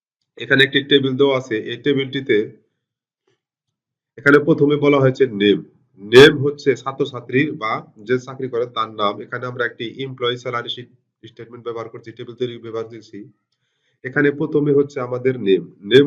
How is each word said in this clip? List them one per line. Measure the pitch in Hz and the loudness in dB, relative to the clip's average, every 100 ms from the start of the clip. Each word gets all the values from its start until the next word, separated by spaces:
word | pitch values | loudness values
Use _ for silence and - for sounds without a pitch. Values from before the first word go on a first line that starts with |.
| _ _ _ - | _ _ _ -16
এখানে | 117 135 135 | 0 2 2
একটি | 139 139 | 0 2
টেবিল | 143 135 131 | 2 2 2
দেওয়া | 143 131 | 2 2
আছে, | - 110 110 | -2 -6 -6
এই | 120 | -6
টেবিলটিতে | 143 139 131 139 135 107 110 - _ _ _ _ _ _ _ _ _ _ _ _ _ _ _ - | -2 -2 -2 -6 0 0 0 -10 _ _ _ _ _ _ _ _ _ _ _ _ _ _ _ -2
এখানে | 135 143 143 | 4 4 4
প্রথমে | 143 143 147 | 2 2 2
বলা | 143 143 | 2 4
হয়েছে | 131 131 131 101 | 2 2 0 2
নেম। | 104 90 - _ _ _ | 2 2 -2 _ _ _
নেম | 101 120 151 151 | 4 8 8 6
হচ্ছে | 143 143 - 123 | -2 -2 -2 -2
ছাত্রছাত্রী | 135 135 131 120 120 127 151 156 | -4 -6 -6 -8 -4 -2 -2 -4
বা | 110 131 147 - 107 | -6 -6 -8 -16 -4
যে | 127 127 | -4 -4
চাকরি | 127 127 | -12 -8
করে | 120 120 120 | -6 -4 -6
তার | 110 110 | -6 -4
নাম। | 101 117 | -4 -4
এখানে | 123 123 127 | -10 -10 -10
আমরা | 123 120 | -6 -8
একটি | - 117 - | -6 -12 -10
এমপ্লয়ি | 135 127 120 123 | -12 -6 -6 -6
স্যালারি | 127 120 120 | -8 -8 -10
শিট | - 117 _ _ _ 110 | -12 -16 _ _ _ -20
স্টেটমেন্ট | 113 113 120 117 | -20 -20 -14 -12
ব্যবহার | 113 113 | -10 -12
করছি, | 113 113 107 | -16 -18 -18
টেবিল | 117 117 | -18 -10
তৈরি | 123 117 | -10 -10
ব্যবহার | 113 110 113 | -12 -10 -10
করছি। | 117 107 101 127 _ _ _ _ _ _ _ | -14 -20 -20 -20 _ _ _ _ _ _ _
এখানে | 127 139 143 143 | -6 0 0 0
প্রথমে | 151 151 147 139 | -2 0 2 2
হচ্ছে | 139 139 123 | 0 -4 -6
আমাদের | 123 127 127 98 | -4 -2 -2 2
নেম। | 92 85 - 101 | 0 0 -14 4
নেম | 127 | 6